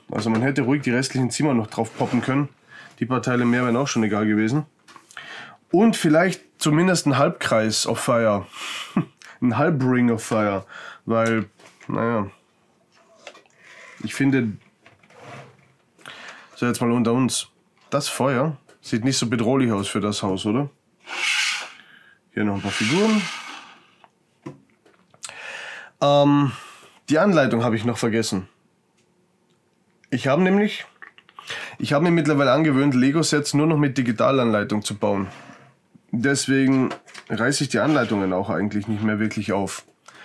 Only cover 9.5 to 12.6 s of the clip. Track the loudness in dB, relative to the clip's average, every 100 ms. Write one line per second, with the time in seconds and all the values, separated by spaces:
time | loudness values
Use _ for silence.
9.5 | 2 0 2 2 2 2 0 -2 0 0
10.5 | -2 -6 -16 -18 -12 -2 0 2 0 -4
11.5 | _ -20 -18 -6 -4 -2 -2 -4 -10 _
12.5 | _